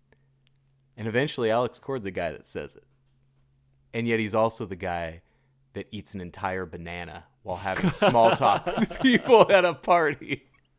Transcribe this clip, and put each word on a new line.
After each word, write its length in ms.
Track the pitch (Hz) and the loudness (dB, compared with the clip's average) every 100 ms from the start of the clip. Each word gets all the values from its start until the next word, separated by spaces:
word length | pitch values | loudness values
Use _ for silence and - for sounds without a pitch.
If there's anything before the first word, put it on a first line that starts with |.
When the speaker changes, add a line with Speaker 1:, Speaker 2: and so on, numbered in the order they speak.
| _ _ _ _ _ _ _ _ _ - | _ _ _ _ _ _ _ _ _ -12
Speaker 1:
And 100 | 110 | -4
eventually 460 | 117 151 - 113 | -2 -2 -2 0
Alex 280 | 117 123 - | 0 -2 -6
Cord's 260 | - 131 98 | -10 -8 -8
the 60 | |
guy 200 | 92 85 | -6 -6
that 140 | 73 - | -8 -12
says 280 | 85 73 - | -12 -12 -16
it. 80 | _ _ _ _ _ _ _ _ _ _ _ | _ _ _ _ _ _ _ _ _ _ _
And 140 | 117 117 | -6 -2
yet 120 | 113 | 0
he's 120 | 107 | 0
also 320 | 110 113 - 101 | 0 0 -2 -10
the 120 | 90 | -8
guy 440 | 92 85 82 82 _ _ _ _ _ | -6 -6 -6 -12 _ _ _ _ _
that 140 | 98 - | -14 -12
eats 220 | 104 - | -14 -12
an 80 | 98 | -14
entire 440 | 87 - 98 92 87 | -14 -8 -6 -6 -8
banana 600 | 87 85 87 82 82 - _ | -10 -12 -12 -12 -16 -20 _
while 140 | 98 90 | -10 -6
having 320 | 95 92 180 | -4 -2 -2
small 420 | - 202 123 113 - | 2 2 6 4 4
talk 280 | 120 98 180 | 2 2 -2
Speaker 2:
<laughs> 120 | 196 | -4
Speaker 1:
with 240 | 226 - | -4 0
people 500 | 262 233 - 220 180 | 2 2 6 6 8
at 140 | 196 175 | 6 4
a 80 | |
party. 680 | 160 - 175 151 147 - 135 _ _ _ | -2 2 2 2 -2 -8 -10 _ _ _